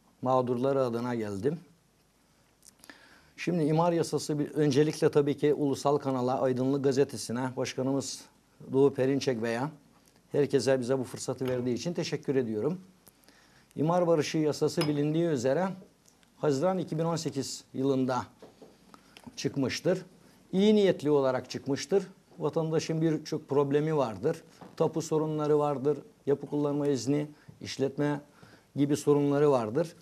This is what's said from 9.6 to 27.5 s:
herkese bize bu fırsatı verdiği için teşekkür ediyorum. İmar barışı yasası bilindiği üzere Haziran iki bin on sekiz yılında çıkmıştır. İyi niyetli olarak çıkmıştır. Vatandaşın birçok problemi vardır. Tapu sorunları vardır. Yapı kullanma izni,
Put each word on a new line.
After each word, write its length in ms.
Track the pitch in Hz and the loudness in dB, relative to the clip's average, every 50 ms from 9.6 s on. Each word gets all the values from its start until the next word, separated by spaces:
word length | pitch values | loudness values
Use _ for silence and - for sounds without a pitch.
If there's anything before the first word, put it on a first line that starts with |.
| 131 151 - - _ _ _ _ _ _ _ _ _ _ | -4 -6 -8 -12 _ _ _ _ _ _ _ _ _ _
herkese 480 | - 143 143 127 - 135 107 131 135 131 | 0 0 2 2 2 2 2 2 2 2
bize 180 | 123 113 135 135 | 2 0 -2 -2
bu 60 | 123 | -2
fırsatı 440 | 107 - 110 - - 127 - 135 127 | -6 -8 -8 -8 -8 -6 -4 -4 -2
verdiği 260 | 127 123 120 127 120 | -2 -2 -2 -2 -2
için 180 | 110 - 170 170 | -2 -4 -4 -4
teşekkür 420 | - 165 - 156 139 - - 135 | -4 -4 -4 -6 -4 -4 -2 0
ediyorum. 440 | 135 123 110 110 107 110 147 180 185 - - _ _ _ - _ _ _ - _ _ _ _ _ _ _ _ _ | 0 0 0 -2 -2 -2 -2 -4 -6 -10 -18 _ _ _ -20 _ _ _ -20 _ _ _ _ _ _ _ _ _
İmar 300 | - 139 160 175 180 180 | -2 0 2 2 2 4
barışı 320 | 165 170 156 139 - - 160 | 4 4 2 2 0 0 0
yasası 500 | 156 151 135 - 151 147 143 - 156 147 | 0 0 0 0 0 0 0 0 0 0
bilindiği 360 | 151 143 147 151 151 165 170 | 0 0 0 0 0 0 0
üzere 440 | 170 156 127 113 131 135 160 185 196 185 - - - _ _ _ - _ _ _ _ _ | 0 0 0 0 0 2 2 0 -2 -4 -8 -14 -20 _ _ _ -20 _ _ _ _ _
Haziran 420 | - - 151 139 131 156 185 190 185 | -2 0 0 2 2 2 0 0 0
iki 200 | 165 - 156 156 | -4 -4 -4 -2
bin 60 | 165 | -2
on 120 | 165 170 | -2 -2
sekiz 480 | 156 160 147 127 139 123 - - - - _ - | -2 -4 -4 -6 -6 -6 -6 -10 -12 -14 _ -6
yılında 480 | 123 131 139 135 131 131 127 131 120 113 - - _ - - - _ - - - _ _ - - - _ - - - - - - | -2 0 0 2 2 0 0 -2 -4 -6 -8 -14 _ -20 -20 -20 _ -20 -20 -20 _ _ -20 -20 -20 _ -20 -20 -20 -20 -18 -12
çıkmıştır. 720 | - - 139 - 143 135 117 - - - 156 185 185 - - - - - - - _ _ _ | -6 -6 -4 -2 -2 -2 -2 -4 -2 -2 -2 -2 -2 -4 -12 -20 -20 -20 -20 -20 _ _ _
İyi 220 | - 185 202 214 214 | 0 4 6 6 6
niyetli 360 | 208 202 185 165 - - 147 | 6 6 4 2 2 0 2
olarak 400 | 147 143 135 131 127 127 127 - | 2 4 4 2 0 -2 -4 -8
çıkmıştır. 560 | - 127 - - 139 127 - - 190 196 190 - - - _ _ - - | -10 -8 -4 -4 -4 -4 -2 0 0 0 0 -2 -8 -20 _ _ -10 -6
Vatandaşın 640 | 156 151 143 165 160 160 156 160 156 - 165 160 | -4 -2 0 0 -2 0 0 -2 -2 -2 0 0
birçok 460 | 165 165 156 151 156 - 160 151 - - | 2 2 0 0 -2 -6 -6 -6 -4 0
problemi 480 | 135 139 143 139 139 147 151 160 160 | 2 2 2 4 2 2 2 2 0
vardır. 460 | 147 131 117 107 92 104 151 165 165 - - - - - - - | 0 0 -2 -4 -2 -2 -2 -2 -2 -8 -18 -20 -20 -20 -16 -2
Tapu 260 | - 160 151 156 165 | -2 -2 0 0 -4
sorunları 560 | 156 - 160 156 156 156 156 151 151 147 151 147 | -2 0 0 0 0 0 -2 -2 2 2 2 2
vardır. 400 | 147 147 143 131 127 147 147 143 - - - _ _ | 2 0 0 0 0 -2 -2 -2 -6 -14 -20 _ _
Yapı 200 | 135 143 139 143 | 0 0 0 -2
kullanma 400 | 139 - 147 147 143 143 143 143 | -4 -2 -2 0 0 0 0 0
izni, 400 | 143 143 123 110 127 143 147 147 147 - - - - | 0 0 0 0 0 0 0 -2 -4 -10 -18 -20 -20